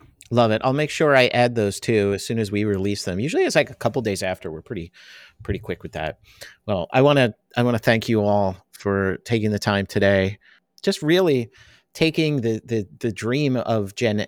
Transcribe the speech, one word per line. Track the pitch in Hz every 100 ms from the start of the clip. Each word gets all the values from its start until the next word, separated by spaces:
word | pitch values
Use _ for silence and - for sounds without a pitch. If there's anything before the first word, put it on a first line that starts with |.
| - _ -
Love | 117 113
it. | 110
I'll | 131
make | 139 151
sure | - 151 135
I | 123
add | 120 123 117
those | 101 -
too | - 110 101
as | 98
soon | - 113
as | 101
we | 104
release | 107 95 101 101
them. | 98 90
Usually | 139 294
it's, | 359 156
like, | 131
a |
couple | - 190 139
days | 107 95
after. | 92 92 87
We're | 78
pretty, | - 101 85 _ - - - _
pretty | - 101
quick | - 90
with | 82
that. | - 78 - _ _ - - -
Well, | 95 -
I | 131
wanna, | 143 143 120 - _ 123
I |
wanna | 123 113
thank | 127 113 120
you | 107
all | 104 104 95 92 _
for | - 101 98 95 -
taking | - 117 107
the | 104
time | 107 101 98
today. | 104 98 98 95 101 _ _ _ _
Just | 196 -
really | 151 175 180 131 113 _ - _ _
taking | - 160 165 156 143
the, | 113 110
the, | - 113 98 -
the | 117
dream | 95 110 139 143 123
of | - 113 98
Gen | - 117 107